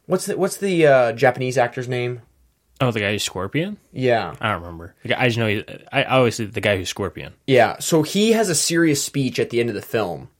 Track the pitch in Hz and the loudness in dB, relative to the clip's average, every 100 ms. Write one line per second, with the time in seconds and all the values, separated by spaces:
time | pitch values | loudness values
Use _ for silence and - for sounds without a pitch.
0 | - 180 196 - 185 - 202 170 147 131 | -4 -4 -2 -2 -2 -2 -2 4 6 6
1 | 117 117 127 127 127 127 120 131 123 123 | 4 2 2 2 -2 0 0 -2 -6 -4
2 | 123 120 - _ _ _ _ - 127 110 | -4 -8 -14 _ _ _ _ -2 -2 0
3 | 101 104 - 92 95 147 190 208 _ - | -2 -2 -4 -6 -4 -4 -4 -8 _ -2
4 | 127 113 87 - 110 90 87 82 85 _ | 0 2 -2 -4 -4 -4 -6 -14 -16 _
5 | 113 - 127 113 110 104 - - - 139 | -6 0 0 2 0 -2 -6 -16 -6 -2
6 | - 131 120 110 104 107 104 98 87 - | 2 4 2 0 -6 -2 0 0 -2 -6
7 | 92 - 69 - - 123 104 - - 160 | -6 -8 -16 -10 2 4 4 2 0 2
8 | 151 196 220 220 196 147 - 165 165 143 | 2 2 2 2 2 0 0 2 2 2
9 | - 143 127 123 113 117 117 101 - 113 | -2 -2 -2 -2 -2 0 -2 -4 -4 -4
10 | 95 73 65 | -2 -6 -14